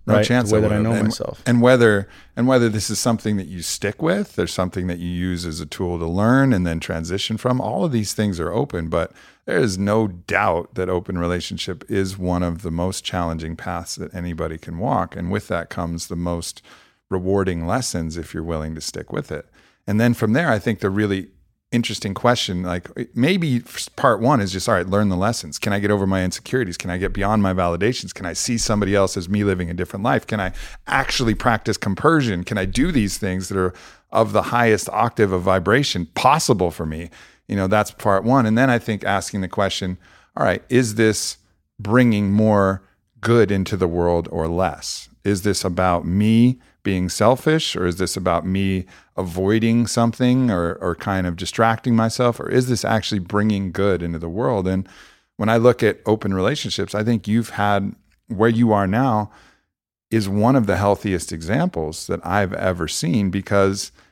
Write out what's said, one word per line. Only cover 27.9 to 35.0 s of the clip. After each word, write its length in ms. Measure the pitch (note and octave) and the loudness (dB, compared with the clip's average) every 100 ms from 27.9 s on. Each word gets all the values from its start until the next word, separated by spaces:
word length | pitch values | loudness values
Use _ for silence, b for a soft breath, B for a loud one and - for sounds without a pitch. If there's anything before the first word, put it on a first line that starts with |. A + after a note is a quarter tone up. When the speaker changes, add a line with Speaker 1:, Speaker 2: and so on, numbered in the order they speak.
| B2+ F#2 | -2 -6
Speaker 1:
Can 100 | - | -10
I 80 | F2+ | -10
see 220 | E2 - A#2 | -6 -4 -2
somebody 380 | - G#2+ F#2+ | 0 0 2
else 220 | G2+ F#2+ - | 2 2 0
as 100 | F2 | -2
me 160 | G#2 | 0
living 240 | G2+ F#2 E2+ | 0 0 -2
a 60 | |
different 280 | F2 F2 - | -6 -6 -4
life? 240 | G#2+ C3+ - | -2 -2 -2
Can 140 | G#2+ | -4
I 120 | F#2 - B B - | -4 -6 B B -4
actually 480 | C3+ C3 - A#2+ | -2 -2 -2 0
practice 420 | G#2+ B2+ A2+ - G#2 | 0 2 0 0 -4
compersion? 640 | G#2 F#2+ D3+ D#3+ B2 F2+ | -4 0 2 2 2 -2
Can 120 | - G#2+ | -4 -4
I 80 | |
do 260 | F#2+ G#2 D#3+ | -2 0 0
these 280 | D3+ G2+ - | 2 0 -2
things 300 | G2 F#2 F#2 | -4 -4 -4
that 80 | G2 | 0
are 160 | F#2 - B B B | -2 -4 B B B
of 220 | - A2 | 0 2
the 120 | G2+ | 2
highest 440 | F#2+ A#2+ A#2 G#2 - | 0 2 4 2 0
octave 400 | G#2+ | -2